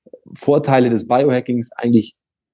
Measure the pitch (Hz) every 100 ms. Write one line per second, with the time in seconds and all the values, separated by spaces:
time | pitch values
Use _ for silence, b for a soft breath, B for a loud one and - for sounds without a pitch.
0 | _ - - - - 143 143 131 123 113
1 | - 123 143 127 123 123 113 - 120 117
2 | 107 - _ _ _